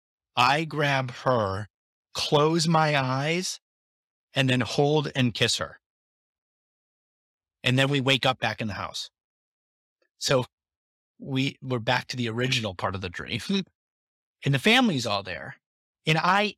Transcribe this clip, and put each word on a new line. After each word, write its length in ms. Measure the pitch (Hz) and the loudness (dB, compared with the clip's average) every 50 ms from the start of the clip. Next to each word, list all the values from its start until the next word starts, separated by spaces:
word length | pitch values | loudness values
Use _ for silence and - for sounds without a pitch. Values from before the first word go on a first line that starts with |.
| _ _ _ _ _ _ - | _ _ _ _ _ _ 0
I 280 | 123 123 127 139 156 165 | 2 4 4 4 2 0
grab 480 | 151 139 147 151 143 139 135 131 123 123 - - | -4 -2 -2 0 0 0 0 -2 -4 -6 -4 0
her, 420 | 135 127 117 107 95 95 95 107 - _ _ _ _ _ _ _ _ - | 0 2 2 2 0 -2 -4 -6 -10 _ _ _ _ _ _ _ _ -8
close 540 | - - - 156 147 147 156 160 170 156 | -6 -2 2 2 4 4 4 2 2 2
my 300 | 170 165 156 156 151 147 | 2 4 4 4 4 2
eyes, 640 | 139 131 127 131 135 139 156 165 180 185 - - - _ _ _ _ _ _ _ _ _ _ _ _ _ _ - | 0 0 0 -2 -2 -2 -2 -2 -4 -4 -6 -8 -12 _ _ _ _ _ _ _ _ _ _ _ _ _ _ -2
and 160 | 135 135 127 | 0 2 2
then 120 | 127 123 | 2 2
hold 500 | 117 - - - 143 143 151 156 143 147 - | 0 0 0 2 2 4 2 0 0 -2 0
and 180 | 139 127 120 - | 0 0 0 2
kiss 240 | - 120 113 - | 0 0 0 0
her. 220 | - 80 71 - - _ _ _ _ _ _ _ _ _ _ _ _ _ _ _ _ _ _ _ _ _ _ _ _ _ _ _ _ _ _ _ _ _ _ _ _ - | -2 -6 -8 -10 -16 _ _ _ _ _ _ _ _ _ _ _ _ _ _ _ _ _ _ _ _ _ _ _ _ _ _ _ _ _ _ _ _ _ _ _ _ 0
And 140 | 123 123 | 2 2
then 120 | 131 135 135 | 4 4 2
we 100 | 143 139 | 2 2
wake 260 | 123 135 135 127 - | 2 2 2 2 2
up 140 | 135 127 - | 0 0 0
back 220 | - 110 107 - | -2 -4 -4 -4
in 60 | 120 | -6
the 80 | 107 92 | -8 -6
house. 340 | 110 92 78 - - - - _ _ _ _ _ _ _ _ _ _ _ _ _ _ _ _ _ _ _ _ _ - | -8 -8 -8 -8 -10 -12 -14 _ _ _ _ _ _ _ _ _ _ _ _ _ _ _ _ _ _ _ _ _ -6
So 260 | - - 143 127 123 - _ _ _ _ _ _ _ _ _ _ _ _ _ - | -2 0 0 0 0 -2 _ _ _ _ _ _ _ _ _ _ _ _ _ -16
we, 380 | - - 135 131 135 143 - - | -10 -6 -4 -2 -2 -2 -4 -8
we're 180 | - 131 127 120 | -8 -6 -6 -2
back 280 | 110 127 123 120 - - | 0 0 0 0 0 -4
to 60 | - | -6
the 120 | 127 120 113 | -4 -4 -4
original 460 | 110 117 123 131 131 127 110 104 90 | -2 -2 -2 -2 -2 -2 -4 -4 -6
part 200 | - - 98 95 | -4 -4 -4 -4
of 60 | 95 | -4
the 80 | 98 90 | -6 -8
dream. 320 | 87 - 73 62 92 120 - - | -8 -10 -10 -8 -8 -6 -4 -4
<laughs> 140 | 196 196 185 - _ _ _ _ _ _ _ _ _ _ _ _ _ _ - | -4 -4 -4 -6 _ _ _ _ _ _ _ _ _ _ _ _ _ _ -2
And 80 | 139 139 | 0 0
the 60 | 127 | 2
family's 480 | - 214 226 254 262 220 160 131 113 | 4 4 4 4 4 2 2 0 -2
all 160 | 113 104 101 101 | -2 -2 -4 -4
there. 320 | 95 87 67 - - - - _ _ _ _ _ _ _ _ - | -6 -10 -10 -10 -14 -16 -18 _ _ _ _ _ _ _ _ 0
And 140 | 160 156 160 | 0 2 2
I, 340 | 160 175 185 202 214 208 - | 4 2 2 2 2 0 -2